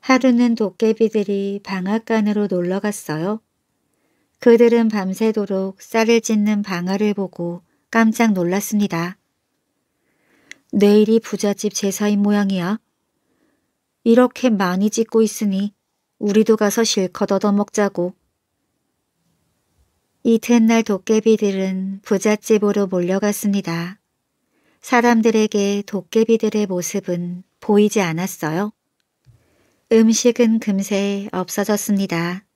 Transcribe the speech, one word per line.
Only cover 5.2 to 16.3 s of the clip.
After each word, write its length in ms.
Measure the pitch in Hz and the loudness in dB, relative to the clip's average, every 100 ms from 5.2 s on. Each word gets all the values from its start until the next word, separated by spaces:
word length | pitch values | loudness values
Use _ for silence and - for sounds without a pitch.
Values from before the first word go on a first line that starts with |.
| 220 214 202 190 190 190 | -2 -2 -4 -4 -4 -8
쌀을 400 | - 226 220 233 | -6 -2 2 2
찢는 420 | 226 220 208 208 | 2 0 0 -2
방아를 520 | 208 180 180 196 214 | -4 -6 -4 -2 -2
보고 480 | 202 190 - 170 175 _ _ _ | -2 -6 -6 -8 -8 _ _ _
깜짝 420 | 226 226 220 233 | 2 2 2 0
놀랐습니다. 840 | 190 175 185 202 214 202 165 170 190 _ _ _ _ _ _ _ _ _ _ _ _ _ - _ | 2 0 -2 -2 -2 -2 -2 -8 -12 _ _ _ _ _ _ _ _ _ _ _ _ _ -20 _
내일이 480 | - 202 208 214 226 | 2 4 4 4 2
부잣집 540 | - 202 208 202 208 | 0 -6 -4 -4 -6
제사인 480 | - 196 190 208 208 | -4 -6 -4 -2 0
모양이야. 560 | 202 208 202 190 175 214 _ _ _ _ _ _ _ _ _ _ _ _ | 0 0 0 -2 -4 -6 _ _ _ _ _ _ _ _ _ _ _ _
이렇게 460 | - 233 254 - 254 | 2 4 4 2 -2
많이 380 | 208 190 185 208 | 0 -2 -2 -2
찢고 340 | 220 226 226 | -2 -2 0
있으니 520 | 220 - 214 190 202 _ _ _ _ _ | 0 0 -4 -2 -4 _ _ _ _ _
우리도 380 | 208 | 0